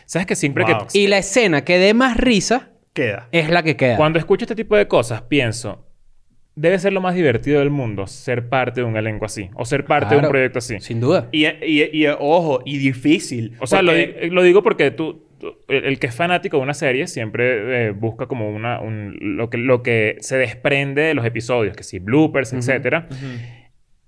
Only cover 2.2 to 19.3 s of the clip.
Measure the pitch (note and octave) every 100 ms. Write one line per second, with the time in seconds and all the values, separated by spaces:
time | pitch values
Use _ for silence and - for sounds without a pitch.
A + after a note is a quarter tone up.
2.2 | B3+ G#3 - A#3+ - _ _ - A#2+ G2
3.2 | - E3+ D#3 F3 D#3+ - C3 A#2 D#3 D#3+
4.2 | D#3 F#3+ A#3 A3 G#3+ G#3 G#3 F3+ A#2+ A2+
5.2 | - C#3+ A#2+ G#2+ G#2+ F2+ - - _ -
6.2 | _ _ _ - D#3+ F#3+ G3 F#3+ F#3 F3+
7.2 | D#3 A#2 C#3+ D3 C#3+ D3 A#2 G2 G2 -
8.2 | - B2 A#2+ C3+ B2 B2 A#2+ A2 A2 G#2+
9.2 | G#2+ A2+ F#2 - A#2+ C#3 - D3 C#3 C#3+
10.2 | D3 C#3 B2+ B2 A#2+ G2+ - A#2 B2 F3
11.2 | A#2+ D#3 D#3 D#3 D3 D3 D#3 D#3 D3+ D3
12.2 | C#3+ E3+ D#3+ B2+ C3+ C#3+ C3+ B2 D3 F#3+
13.2 | - B2 A2+ - B2+ F#3+ F3 E3 D#3+ -
14.2 | E3+ F3+ F3+ F#3+ A3 - C#3+ C#3+ D#3+ -
15.2 | _ _ - - - C3+ C3 C3+ C3 A#2
16.2 | F3 F3 F#3+ D3+ C3 D3 D3 B2+ - C3+
17.2 | A2 G2 B2 A#2 A2 B2 A2+ G2+ A2+ A2
18.2 | B2+ B2+ G#2+ G#2 A#2 A#2+ A2 G#2+ G2+ -
19.2 | G#2